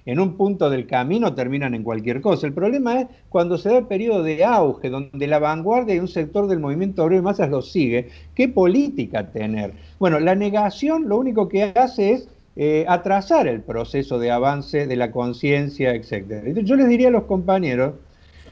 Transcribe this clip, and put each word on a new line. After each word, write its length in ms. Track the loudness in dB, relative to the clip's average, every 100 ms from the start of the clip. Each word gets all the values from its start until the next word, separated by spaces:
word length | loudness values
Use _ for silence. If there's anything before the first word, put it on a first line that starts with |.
| -6
en 120 | -2
un 200 | -2 0
punto 320 | -2 2 0
del 160 | 0 -2
camino 480 | -2 0 0 0
terminan 400 | -2 -4 -2 -4
en 80 | -4
cualquier 400 | -4 -4 -4 -2
cosa. 240 | 0 0 -2
El 80 |
problema 480 | -2 -2 0 0 -2
es 40 | -4 -12 -4
cuando 300 | 0 0 0
se 100 | 2
da 80 | 2
el 100 | 2
periodo 360 | -4 0 0
de 200 | 0 2
auge, 440 | 2 4 2 0 -6
donde 380 | -6 -8 -6 0
la 120 | 2
vanguardia 560 | 2 0 0 0 2
y 40 | -2
un 100 | -2
sector 380 | -4 -2 -2 0
del 120 | 0
movimiento 460 | -2 -2 -4 0
obrero 160 | 2 2
y 40 |
masas 260 | 2 0 0
lo 100 | 0
sigue, 480 | -2 0 2 0 -2 -16 -8
¿qué 140 | 0 2
política 840 | 4 4 4 0 -4 -4 -4 -6
tener? 440 | -6 -4 -4 -6 -10 -18 0
Bueno, 220 | 2 4
la 140 | 2
negación 720 | 2 2 2 0 -2 -2 0 0
lo 120 | 0
único 300 | 0 0 0
que 160 | 0
hace 480 | 2 2 2 2 2
es, 160 | 2 -2 -20 _ -2
eh, 300 | 0 2 2
atrasar 580 | 0 2 0 2 2 2
el 140 | -2
proceso 580 | -4 -6 -4 -4 -2 -2
de 120 | 0
avance 560 | 2 2 0 -4 -4 -2
de 100 | -2
la 160 | -2
conciencia, 800 | -2 -4 -2 0 0 0 -2 -2
etcétera. 460 | -2 -4 -8 -8 -8
Entonces, 240 | -6 -4
yo 120 | 2 4
les 120 | 4
diría 200 | 6 4
a 20 |
los 140 | 4
compañeros 680 | 0 -2 2 0 2 0 -2 -4 -20 -20 -20 -20 -20